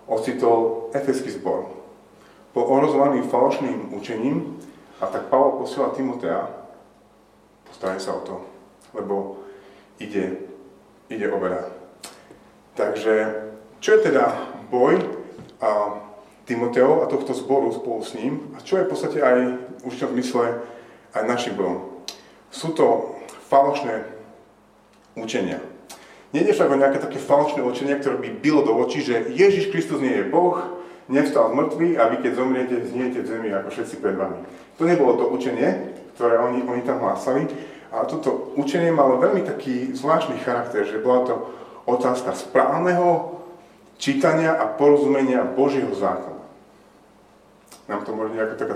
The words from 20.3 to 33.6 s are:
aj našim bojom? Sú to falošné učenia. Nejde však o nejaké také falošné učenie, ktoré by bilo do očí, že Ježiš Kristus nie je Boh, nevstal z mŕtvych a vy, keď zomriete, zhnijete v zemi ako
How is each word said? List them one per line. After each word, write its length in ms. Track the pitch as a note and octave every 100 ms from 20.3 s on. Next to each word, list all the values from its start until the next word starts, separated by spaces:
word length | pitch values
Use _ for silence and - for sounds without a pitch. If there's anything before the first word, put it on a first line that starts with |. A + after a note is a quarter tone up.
| B2 A#2 A#2 - - - - -
aj 120 | A2+ A2
našim 240 | A#2+ -
bojom? 320 | G2 F2+ - - - - - - - _
Sú 240 | - E3
to 400 | D#3 B2+ - - - - - -
falošné 560 | C#3 C#3+ - A#2+ A2 - - - - _ _ _ _ _ _ _ A#2
učenia. 400 | A2 B2 F2+ - - - - - - - -
Nejde 240 | D3 G3+ G3
však 160 | D#3
o 80 | C#3
nejaké 160 | C#3 C#3
také 240 | - -
falošné 400 | - C#3+ D3 C#3
učenie, 400 | B2 B2 C#3 C#3
ktoré 160 | C#3 B2
by 160 | A#2 A2
bilo 240 | D3 D3+
do 80 | A2
očí, 320 | A#2+ B2 D3
že 240 | B2 - - B2+
Ježiš 320 | G3 F#3 -
Kristus 320 | E3+ D#3 C#3
nie 160 | C3 -
je 160 | -
Boh, 480 | E3+ F3+ - - - - - -
nevstal 400 | C3+ - - A#2
z 40 | B2+
mŕtvych 340 | D#3 D3+ E3+ D#3
a 40 | A#2+
vy, 80 | B2+
keď 80 | B2+ B2+
zomriete, 340 | C3 B2+ B2 A#2+ -
zhnijete 320 | B2 B2+ A#2+
v 100 | G2+ A2+
zemi 120 | A2+
ako 160 | G2